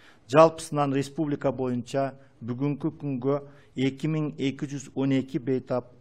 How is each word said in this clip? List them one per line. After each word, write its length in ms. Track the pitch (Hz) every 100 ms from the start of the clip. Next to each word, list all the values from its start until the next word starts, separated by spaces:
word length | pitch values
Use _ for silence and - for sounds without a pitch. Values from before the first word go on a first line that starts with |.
| - - -
Жалпысынан 640 | 135 165 160 - 147 143 139
республика 560 | 135 - 151 143 139
боюнча 640 | 127 127 123 113 139 135 135 - -
бүгүнкү 480 | 117 123 143 143 165 151
күнгө 380 | 147 131 131 143 139 - - -
эки 320 | 135 135 156
миң 240 | 156 151 151
эки 260 | 135 135 147
жүз 240 | 143 - -
он 160 | 135
эки 240 | 135 131 160
бейтап 540 | 120 131 - 127 - -